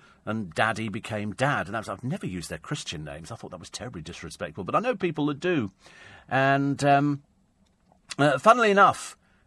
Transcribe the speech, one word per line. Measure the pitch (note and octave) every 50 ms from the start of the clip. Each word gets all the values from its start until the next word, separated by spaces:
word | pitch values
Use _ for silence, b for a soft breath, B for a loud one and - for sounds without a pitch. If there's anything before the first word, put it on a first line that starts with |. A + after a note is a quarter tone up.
| b b b b b
and | G#2+ G#2+ A2+ G#2 E2
Daddy | D#2 - A2 A2 A2 G#2 A2 A2
became | F#2+ G#2+ - - A2 G#2 G#2 G#2+
Dad, | G2 - C3+ D3 C3+ G#2 F2+
and | E2+ A2+
that | A2+
was, | G2 F#2+
I've | G2 G2 A#2
never | B2+ F3 A3 G#3+
used | D3+ F#2 F2+ D#2+ -
their | E2+ D#2+
Christian | - - D3+ - - - - D#2
names. | D#2 D2 C#2+ D#2 F#2 -
I | A2+
thought | - - -
that | F#2 E2
was | G2 -
terribly | - - G2+ - - F2
disrespectful, | D2+ E2+ E2+ - - E2+ - - F#2 E2+ - G#2+ F2+
but | - B2+
I | E3+
know | A3 B3+ A#3+
people | F#3+ F#3+ F3 D#3 D#3 C#3+ D3
that | D3 C3
do. | - F3+ F3+ C#3+ G#2+ G2 - B B B B B B B B B B B
And, | - C3+ C3+ C3+ C#3 C#3 C#3 C#3 C#3 - C#3+
um, | C#3+ C#3 C#3 C#3+ D3 C#3+ C#3+ - _ _ _ _ _ _ _ _ _ _ _ _ _ _ _ _ _ - -
uh, | C#3+ D3 C3+ C#3
funnily | - G#3+ A#3+ B3 A3+ G#3
enough, | G3 G3+ G3 D3+ - - - - - _ _ _ _ _ _